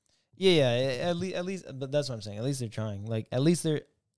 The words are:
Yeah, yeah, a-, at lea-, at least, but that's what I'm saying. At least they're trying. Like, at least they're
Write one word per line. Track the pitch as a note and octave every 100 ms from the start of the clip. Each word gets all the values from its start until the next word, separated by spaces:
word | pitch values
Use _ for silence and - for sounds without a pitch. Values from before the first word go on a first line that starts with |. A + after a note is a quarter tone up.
| _ _ _ -
Yeah, | F#3+
yeah, | E3 B2+
a-, | A#2+ C3+ B2 E3+
at | E3+
lea-, | F#3
at | F3
least, | F3+ G3 - C3+
but | C3+
that's | D3 C3
what |
I'm | A#2
saying. | G2+ G#2
At |
least | B2+ C3+
they're | A#2
trying. | G#2+ G#2+ G2 G#2+
Like, | A2 -
at | B2
least | D3 E3+
they're | D#3+ D3+ - _ _